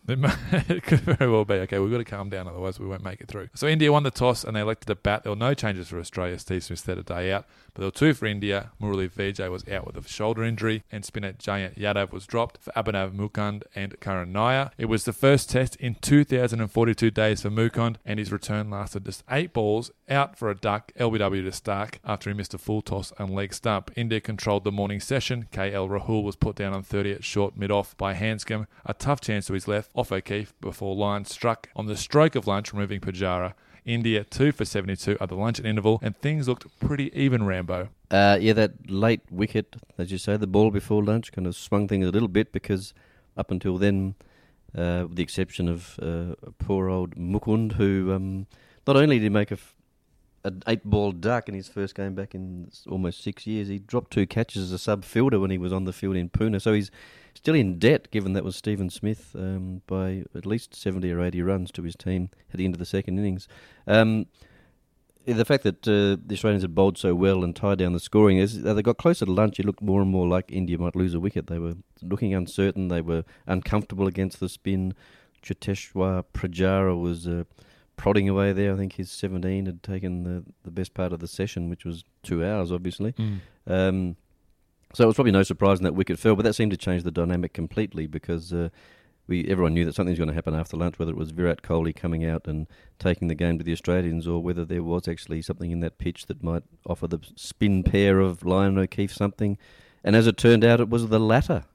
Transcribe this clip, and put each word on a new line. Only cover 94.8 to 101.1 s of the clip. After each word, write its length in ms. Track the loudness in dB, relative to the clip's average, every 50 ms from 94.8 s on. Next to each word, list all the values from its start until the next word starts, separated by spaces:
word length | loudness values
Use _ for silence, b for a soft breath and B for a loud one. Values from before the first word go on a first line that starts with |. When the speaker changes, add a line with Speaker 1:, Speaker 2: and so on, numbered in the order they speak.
| -2
Speaker 2:
was 240 | -2 -2 -2 -2
actually 340 | -4 -8 -8 -8 -8 -6 -6
something 300 | -4 -6 -8 -6 -4 -4
in 80 | -4 -2
that 180 | -4 -4 _
pitch 280 | _ -6 -6 -6 -6 -10
that 180 | _ -10 -6 -4
might 200 | -2 -2 -4 -4 _ -20 _ _
offer 220 | -8 -6 -6 -4
the 120 | -6 -6 -6 -8 -12 -20
spin 480 | -16 -16 -16 -4 _ 2 4 4 4 2
pair 360 | 4 4 4 6 6 6 6
of 240 | 4 4 0 -2 0
Lyon 340 | 2 2 4 4 4 4
O'Keefe 360 | 2 0 0 0 -2 -4 -4 -2
something. 440 | -2 -2 -2 -2 0 -2 -2 -2 b b b b b b b b b b
And 120 | 6 6
as 120 | 8 8
it 100 | 6 4
turned 280 | 6 8 8 8 8 8
out, 160 | 8 6 6
it 80 | 4 2
was 180 | 2 0 2
the 120 | 2